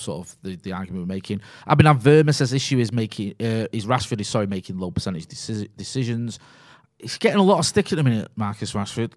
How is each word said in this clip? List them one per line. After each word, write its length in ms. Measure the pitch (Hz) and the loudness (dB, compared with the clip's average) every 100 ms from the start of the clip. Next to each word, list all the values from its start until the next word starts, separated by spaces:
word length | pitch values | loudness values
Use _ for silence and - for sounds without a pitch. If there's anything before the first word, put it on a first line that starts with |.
sort 240 | - 80 90 | -10 -10 -12
of 120 | - | -14
the, 140 | 95 90 | -12 -10
the 160 | 95 | -8
argument 320 | 92 90 90 | -8 -8 -8
we're 100 | 87 | -6
making. 280 | 95 - 101 - - - | -8 -6 -8 -8 -14 2
Abhinav 320 | 151 151 143 | 6 8 6
Verma 320 | 117 151 151 | 8 6 6
says, 200 | 143 131 | 2 0
"Issue 260 | 135 - 135 | 0 0 0
is 140 | 117 | 0
making, 380 | 120 110 - 101 - | 0 -4 -4 -8 -4
uh, 260 | 113 113 110 | -2 -2 -2
is 120 | 113 104 | -4 -2
Rashford 360 | 123 - 110 | -2 0 -4
is, 80 | 101 | -2
sorry, 180 | 117 101 | -2 -2
making 300 | 98 - 92 | -4 -6 -8
low 100 | 90 | -6
percentage 340 | - - 87 87 | -4 -6 -8 -10
deci-, 400 | - - 110 101 - | -14 -8 -8 -8 -10
decisions." 640 | 98 135 120 117 117 104 - - - - _ _ | -8 -6 -4 -4 -6 -10 -18 -20 -20 -20 _ _
He's 200 | - - | -12 -2
getting 220 | 226 208 | 2 4
a 40 | |
lot 160 | 190 180 | 4 4
of 60 | - | 2
stick 260 | - - | 0 0
at 60 | 160 | 2
the 60 | |
minute, 260 | 139 113 - - | 2 2 -2 -6
Marcus 340 | 104 104 107 | -6 -6 -6
Rashford, 400 | 110 101 - 113 | -4 -4 -4 -6